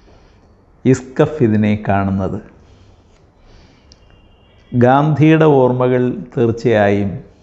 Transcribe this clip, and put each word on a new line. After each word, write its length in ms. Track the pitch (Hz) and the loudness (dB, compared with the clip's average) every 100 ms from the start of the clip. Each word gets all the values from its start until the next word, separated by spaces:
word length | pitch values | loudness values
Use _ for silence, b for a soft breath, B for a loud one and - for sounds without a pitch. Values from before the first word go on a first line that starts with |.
| b b b b _ _ _ _ 120 | b b b b _ _ _ _ 0
ഇസ്കഫ് 580 | 131 - - 151 - | 0 -2 -2 -2 0
ഇതിനെ 300 | 120 107 107 104 | 0 0 0 -2
കാണുന്നത്. 640 | - 98 98 95 95 98 - - - - - _ _ _ _ _ b b b b b b _ _ _ _ _ _ _ | -2 -2 -2 -4 -6 -8 -14 -20 -20 -20 -20 _ _ _ _ _ b b b b b b _ _ _ _ _ _ _
ഗാന്ധിയുടെ 760 | 123 123 135 151 151 156 160 160 | 0 2 2 0 2 2 4 4
ഓർമ്മകൾ 580 | 139 127 127 127 127 123 160 | 4 2 0 0 0 -2 -6
തീർച്ചയായും 880 | - - 117 113 123 110 101 101 101 92 - _ | -8 -2 -2 -2 0 0 2 0 -2 -8 -14 _